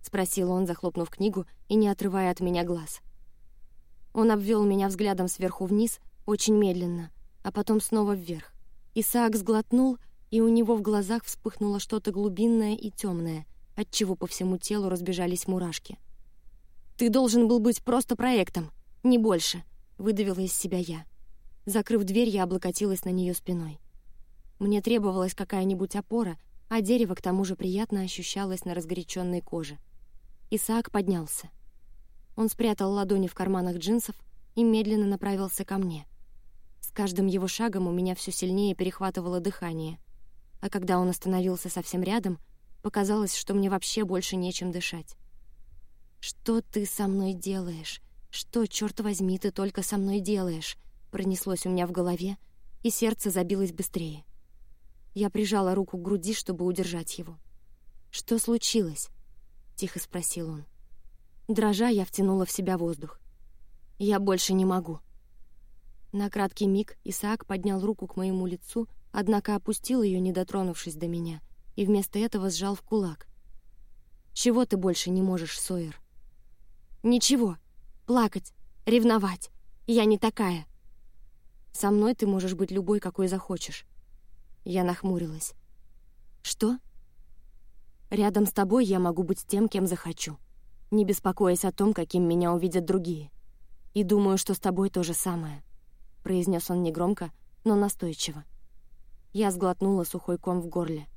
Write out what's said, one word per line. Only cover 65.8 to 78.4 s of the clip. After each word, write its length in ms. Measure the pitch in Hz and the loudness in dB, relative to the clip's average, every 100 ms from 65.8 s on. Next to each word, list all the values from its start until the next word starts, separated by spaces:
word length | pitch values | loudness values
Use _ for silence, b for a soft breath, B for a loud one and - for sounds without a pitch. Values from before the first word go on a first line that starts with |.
| - - - | -18 -18 -8
На 180 | 202 202 | -4 -2
краткий 360 | 208 196 - 202 | 0 -2 2 2
миг 320 | 196 214 - | 2 0 -8
Исаак 420 | - 190 208 226 - | -8 -4 -2 -4 -4
поднял 340 | 190 196 196 | -2 0 0
руку 260 | 202 208 185 | 0 -2 -6
к 100 | - | -4
моему 300 | 185 190 185 | -2 0 -2
лицу, 420 | 180 - 233 226 - - | -6 -6 -4 -4 -8 -8
однако 420 | - 196 208 - | -2 2 2 2
опустил 480 | 202 - 220 - 254 | -2 -2 -4 0 2
ее, 180 | 208 185 | 2 2
не 120 | 185 | 0
дотронувшись 640 | 180 180 196 185 165 170 | 0 -2 -2 -2 -4 -8
до 140 | 151 170 | -6 -4
меня, 320 | 170 170 160 - - - - | -4 -4 -8 -14 -18 -12 -2
и 100 | 202 | 2
вместо 320 | 208 196 202 | 2 2 -2
этого 320 | 226 214 190 | -2 0 -2
сжал 240 | 165 196 | -2 -2
в 80 | 196 | -4
кулак. 440 | - 214 185 151 - - - - - - - - - - - | -2 0 0 -4 -16 -20 -18 -18 -18 -20 -20 -20 -20 -20 -14
«Чего 340 | - 247 233 247 | 0 4 4 2
ты 100 | 196 | 2
больше 340 | 185 170 180 | 2 0 0
не 120 | 185 | 2
можешь, 360 | 190 180 165 - | 2 0 -4 -8
Сойер?» 420 | - 180 165 - - - - - - - - - - - | -4 -4 -6 -10 -18 -20 -20 -20 -20 -20 -20 -20 -18 0
«Ничего. 540 | 226 240 - 262 220 165 - - - - - | 4 6 6 4 4 0 -12 -20 -20 -18 2
Плакать, 460 | 247 220 190 | 4 4 0